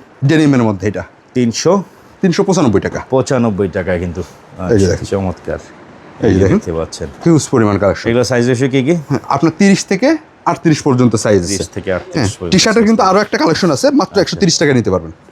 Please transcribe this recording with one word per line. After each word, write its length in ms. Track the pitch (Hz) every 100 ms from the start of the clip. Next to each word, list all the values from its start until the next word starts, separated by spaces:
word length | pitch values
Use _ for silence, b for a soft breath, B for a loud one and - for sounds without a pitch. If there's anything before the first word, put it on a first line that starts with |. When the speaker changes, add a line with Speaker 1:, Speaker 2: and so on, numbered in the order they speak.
| - - 139
Speaker 1:
ডেনিমের 380 | 160 147 131
মধ্যে 240 | 110 98 104
এটা। 160 | 90 - - _
Speaker 2:
তিনশো? 500 | 127 117 - 160 196 170 - - -
Speaker 1:
তিনশো 220 | 190 165
পঁচানব্বই 380 | 196 185 131 -
টাকা। 180 | 110 - -
Speaker 2:
পঁচানব্বই 580 | 131 123 127 117 95 98
টাকায় 320 | 95 92 87
কিন্তু। 220 | 90 85
Speaker 1:
এই 460 | 85 - - - 90
যে 80 | 107
Speaker 2:
আচ্ছা, 120 | 92
Speaker 1:
দেখেন। 180 | 82 -
Speaker 2:
চমৎকার। 500 | 98 92 - 80 78
Speaker 1:
এই 680 | - - - - - -
যে 60 | 117
Speaker 2:
এই 60 |
যে 60 | 95
Speaker 1:
দেখেন। 180 | 98 202
Speaker 2:
দেখতে 160 | 92
পাচ্ছেন। 340 | 82 80 - 78 - 170
Speaker 1:
হিউজ 240 | 156 -
পরিমাণ 280 | 131 104 98
কালেকশন। 320 | 98 87 117
Speaker 2:
এগুলো 140 | 120
সাইজ 240 | 123 123 123
রেশিও 220 | 120 135
কি 140 | 135
কি? 100 | 127
Speaker 1:
হ্যাঁ, 260 | 175 143 135 -
আপনার 240 | 143 165 -
তিরিশ 280 | 196 196 -
থেকে 320 | 196 269 320 - - -
আটত্রিশ 360 | 170 170 147
পর্যন্ত 340 | 147 123 120 113
সাইজ 240 | 120 98
আছে। 80 | 87
Speaker 2:
তিরিশ 220 | 98 -
থেকে 240 | 98 95
আটত্রিশ 220 | 90 - -
Speaker 1:
হ্যাঁ, 120 | 104
Speaker 2:
পর্যন্ত 240 | - 87
Speaker 1:
টি-শার্টের 300 | 185 226 233
Speaker 2:
সাইজ 80 | 214
Speaker 1:
কিন্তু 140 | 226
Speaker 2:
আছে। 60 | 190
Speaker 1:
আরও 120 | 190
একটা 160 | 208 -
কালেকশন 340 | 311 156 175
আছে, 160 | 135 277
মাত্র 120 | 262
Speaker 2:
আচ্ছা। 200 | - 196
Speaker 1:
একশো 160 | 160 170
তিরিশ 200 | 180 -
টাকায় 180 | 147 127
নিতে 160 | 104
পারবেন। 200 | 90 82 - -